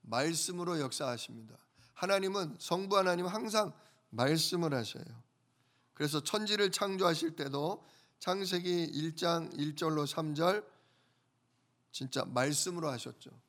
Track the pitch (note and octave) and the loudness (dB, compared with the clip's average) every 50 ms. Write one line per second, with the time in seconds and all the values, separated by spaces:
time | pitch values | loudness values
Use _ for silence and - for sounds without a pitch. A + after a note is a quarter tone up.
0 | - A#2 A2+ B2 C#3+ E3 E3 D3+ - - F3+ F3 F3 E3+ F3 D#3 C#3+ C3 - - | -6 -2 0 2 2 2 2 0 -2 -2 -4 -2 -2 0 0 0 0 -2 -2 -4
1 | D3+ C3 B2 A#2 - - A2+ A2+ A2+ A2 - - _ _ _ _ - _ _ - | -2 -4 -4 -4 -8 -12 -12 -16 -16 -18 -20 -20 _ _ _ _ -20 _ _ -4
2 | - F#3+ G3 G3 F#3+ F#3+ G3 G3+ F3+ D3+ B2 - - - F3 F3+ G3 G3 G3+ G3 | 2 2 4 4 4 0 0 0 -2 -4 -6 -8 -2 0 0 0 2 4 4 6
3 | F#3+ F#3 F3 F3 F3+ F3+ F#3+ A3 B3 A3 G3+ G#3+ G#3 E3 D3 - - - _ _ | 6 6 4 2 0 -2 -2 -2 -4 2 2 2 2 2 -2 -12 -20 -20 _ _
4 | _ _ - A2+ B2 C#3 D#3 D#3+ D#3 - F#3 F3 E3+ D#3+ C#3+ B2+ A2+ - - - | _ _ 0 2 4 4 6 4 2 2 2 2 2 2 2 0 0 -2 -8 -10
5 | - - A#2+ - - _ _ _ _ _ _ _ _ _ _ _ _ _ _ - | -12 -14 -16 -18 -20 _ _ _ _ _ _ _ _ _ _ _ _ _ _ -2
6 | D3+ D3 D3 D3+ - - - G#3+ G#3+ G#3 G#3 G3+ G3+ F#3+ - - G3+ G3 G3 F#3 | -2 0 0 -2 -2 0 -2 -2 0 0 2 4 4 2 2 0 -2 -2 0 2
7 | F#3 F3 E3 D#3 - E3 D#3 - D3 C#3 C3+ C#3+ D3 E3 G3+ - - - - - | 4 4 4 2 -2 -4 -4 -4 -6 -4 -2 -2 0 -2 -2 -4 -10 -20 -20 -20
8 | _ _ _ _ - F3+ F#3 G3 G3 F3+ F3+ F3 F3 F3+ F3 F3 E3+ D3 - C#3+ | _ _ _ _ -2 -2 -2 0 -2 -2 -2 -2 0 0 0 0 0 -2 -2 -2
9 | D3+ E3 D#3+ - F3+ E3+ E3+ E3+ D#3+ - - - D3 D3+ D3 D3 F3 D#3+ D#3 D3+ | -4 -4 -4 0 0 2 2 2 0 -4 -4 -4 -4 -4 -2 -2 -2 0 2 0
10 | D3 C3+ - - D#3+ D#3 D3 D3 E3 F3+ G3 G#3+ G#3 - - _ _ _ _ _ | 0 0 -2 -2 -2 -2 0 2 2 4 2 2 -2 -8 -20 _ _ _ _ _
11 | _ _ _ _ _ _ _ _ _ _ _ _ _ _ _ _ _ _ - - | _ _ _ _ _ _ _ _ _ _ _ _ _ _ _ _ _ _ -10 -8
12 | C3 C3 - C3 - - B2+ B2+ B2+ C#3+ D3 C#3 - F3+ F3 F3 E3 D3+ C3 A2+ | -8 -4 -2 -2 -2 0 2 0 2 2 2 0 -2 -2 -2 -2 -2 -2 -4 -4
13 | - B2+ A#2+ - - C3 - - _ | -8 -10 -14 -14 -20 -20 -20 -20 _